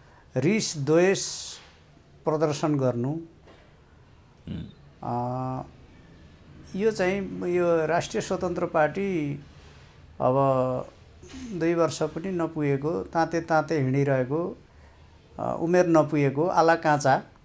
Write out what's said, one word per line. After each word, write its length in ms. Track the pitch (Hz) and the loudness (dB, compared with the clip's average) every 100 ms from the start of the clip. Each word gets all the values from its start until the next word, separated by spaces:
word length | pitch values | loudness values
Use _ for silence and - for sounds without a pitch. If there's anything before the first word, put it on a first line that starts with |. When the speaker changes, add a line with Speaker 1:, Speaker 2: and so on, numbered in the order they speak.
| - - - 127 | -20 -20 -8 -2
Speaker 1:
रिस 400 | 147 220 - 151 | 0 0 -2 -4
द्वेष 480 | 139 160 190 165 - - - - - - - - _ - 160 | 2 4 4 2 -4 -8 -12 -14 -20 -20 -20 -20 _ -6 -2
प्रदर्शन 500 | 151 156 147 160 147 | 0 0 0 0 2
गर्नु, 340 | 127 120 131 165 - - - - - - - - - - - _ 90 | 2 0 -2 -4 -10 -20 -20 -20 -20 -20 -20 -20 -20 -20 -20 _ -12
Speaker 2:
हुँ। 220 | 85 80 - - - | -12 -12 -18 -20 -12
Speaker 1:
अ, 600 | - 120 123 127 131 131 - - - - - - - - - - - 190 | -8 -6 -4 -6 -6 -8 -10 -18 -20 -20 -20 -20 -20 -20 -20 -20 -12 -2
यो 160 | 220 | -2
चाहिँ 580 | 214 180 196 180 180 180 175 | 2 0 0 -4 -6 -2 2
यो 300 | 175 165 160 | 2 2 2
राष्ट्रिय 360 | 165 - 214 | 0 0 -6
स्वतन्त्र 440 | - 185 185 175 165 | -4 -4 -2 -2 -2
पार्टी 720 | 165 151 190 196 175 143 143 - - - - - - - - | 2 2 0 -2 -2 -4 -6 -12 -20 -20 -20 -20 -20 -20 -2
अब 140 | 127 135 135 131 127 127 - - - - - 262 247 | 2 4 4 2 0 -4 -8 -18 -20 -20 -18 -16 -10
दुई 200 | 180 165 | -2 0
वर्ष 280 | 170 160 - | 2 0 0
पनि 300 | 156 165 190 | -4 -4 -6
नपुगेको, 600 | 175 160 156 143 139 147 | -4 -4 -2 0 0 -2
ताते 500 | 190 180 165 160 170 | -4 -4 -2 0 -2
ताते 380 | 165 160 151 160 | 0 0 2 0
हिँडिरहेको, 800 | 131 139 143 131 127 156 185 - - - - - - - - - | 2 2 2 2 0 -2 -4 -8 -18 -20 -20 -20 -20 -20 -20 -8
अ, 180 | 123 - | -4 -2
उमेर 260 | 165 180 170 | 2 4 6
नपुगेको, 600 | 160 147 151 139 135 180 | 4 4 2 0 2 0
आला 280 | 180 165 165 | 4 4 4
काँचा, 460 | 160 147 135 156 - - | 2 2 4 2 0 -20